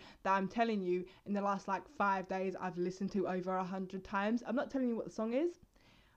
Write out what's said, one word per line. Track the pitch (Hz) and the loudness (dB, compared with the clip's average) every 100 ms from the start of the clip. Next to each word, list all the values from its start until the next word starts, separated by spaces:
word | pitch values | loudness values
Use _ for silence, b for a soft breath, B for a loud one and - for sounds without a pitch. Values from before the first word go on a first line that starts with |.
| B B | B B
that | 190 | 2
I'm | 196 190 | 2 2
telling | 233 233 214 | 2 2 2
you, | 180 180 185 B - | 2 0 -2 B -4
in | |
the | 202 | 0
last, | 202 196 - | 2 0 0
like, | 185 - - | -4 -4 0
five | 202 190 185 | 2 2 0
days, | 190 190 180 | -2 -2 -2
I've | 185 175 | -4 -2
listened | 180 185 196 | -2 0 -2
to | 202 - | 0 0
over | 185 180 185 | 0 0 0
a | |
hundred | 185 190 185 190 | 0 -4 -6 -6
times. | 190 196 202 233 - | -4 -2 2 0 0
I'm | 233 | -2
not | - | 0
telling | 269 254 | 0 0
you | 226 | 0
what | |
the | - | -4
song | - 220 | -4 -2
is. | 247 339 349 - _ b b b | 2 0 -2 -14 _ b b b